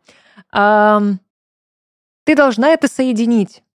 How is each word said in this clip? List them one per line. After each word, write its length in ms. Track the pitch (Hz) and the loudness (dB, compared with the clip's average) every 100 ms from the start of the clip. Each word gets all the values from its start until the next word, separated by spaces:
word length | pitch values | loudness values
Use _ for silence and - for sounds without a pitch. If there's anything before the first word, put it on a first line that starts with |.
| _ _ _ _ _ | _ _ _ _ _
Ам, 680 | 208 208 214 214 208 202 190 _ _ _ _ _ _ _ _ _ _ | -2 0 2 2 2 0 -4 _ _ _ _ _ _ _ _ _ _
ты 120 | - 302 | -2 0
должна 340 | 277 214 277 | 0 0 0
это 180 | 320 269 | 0 -2
соединить. 760 | - 262 220 233 233 190 - _ | -4 -4 -2 -2 -2 -4 -10 _